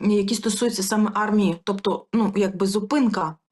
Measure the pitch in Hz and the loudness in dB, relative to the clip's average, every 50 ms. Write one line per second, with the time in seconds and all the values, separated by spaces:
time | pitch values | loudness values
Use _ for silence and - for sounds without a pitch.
0 | - 208 208 208 196 196 233 220 - 226 196 - 240 233 233 - 190 - 220 214 | 0 2 2 2 2 0 -2 -2 -2 -4 -2 0 -2 -2 -2 -2 -4 -2 0 2
1 | 214 214 208 208 214 208 208 214 202 175 170 - - - 196 196 - 202 175 - | 0 0 0 -2 -2 2 2 2 2 2 0 -2 -4 -6 -6 -2 -2 -2 -2 -2
2 | - _ - 233 220 - 196 202 202 185 196 175 196 190 196 214 202 202 285 302 | -6 _ 0 0 0 2 2 0 0 0 0 -2 -2 0 0 -2 -2 0 0 2
3 | 262 220 - 185 170 156 160 - _ _ | 2 2 2 0 -4 -4 -6 -10 _ _